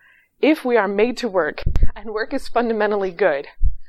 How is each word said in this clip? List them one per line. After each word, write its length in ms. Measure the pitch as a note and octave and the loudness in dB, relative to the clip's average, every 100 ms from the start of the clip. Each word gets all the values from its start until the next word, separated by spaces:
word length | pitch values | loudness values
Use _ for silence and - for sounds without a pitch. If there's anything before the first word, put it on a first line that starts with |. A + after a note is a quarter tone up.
| _ _ _ _ | _ _ _ _
If 220 | B3+ D4+ B3+ | 0 0 0
we 120 | A#3 | 0
are 100 | G3 | 0
made 300 | G3+ A#3 A#3+ | 0 -2 -2
to 120 | A#3+ | -6
work, 340 | F#3 E3 - - - - - | -4 -4 -2 0 6 6 4
and 160 | G#3+ | -6
work 220 | G#3+ - | -8 -6
is 140 | C4+ - | -8 -4
fundamentally 640 | A#3 A#3+ A3 G#3 G#3 F#3+ | -2 -2 -2 -2 -2 -4
good, 360 | E3+ G3 C#3+ D3 - - - | -2 0 -2 -6 0 2 2